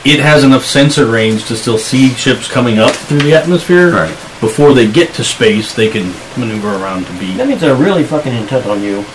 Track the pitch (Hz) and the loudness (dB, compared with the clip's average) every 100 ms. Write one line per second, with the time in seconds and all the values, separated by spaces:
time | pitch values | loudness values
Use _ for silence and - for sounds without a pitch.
0 | 139 147 147 151 135 131 - 139 143 147 | 2 2 4 4 4 2 2 2 2 2
1 | 117 113 110 107 - 117 - 110 - 127 | 0 2 0 -2 -4 -6 -2 -2 0 2
2 | 131 120 143 110 - 131 123 110 120 - | 2 2 -2 -2 -2 -2 0 2 2 0
3 | - 147 143 160 160 175 - 175 180 98 | -2 0 4 2 2 -2 2 4 4 2
4 | 80 - - - 110 - 147 127 110 127 | -4 -6 -16 -6 -4 2 4 6 4 2
5 | 170 - 120 - 113 104 107 - 110 110 | 0 -2 -6 0 0 0 -2 -2 -2 -2
6 | 92 90 - - 113 107 104 98 95 95 | -6 -8 -12 -8 -6 -4 -6 -6 -6 -8
7 | - 90 190 190 269 254 160 131 175 185 | -8 -8 -8 -4 -2 0 0 2 2 0
8 | 147 151 135 120 107 131 101 104 101 101 | 0 -2 -4 -6 -4 -4 -2 -4 -4 -6
9 | 101 | -8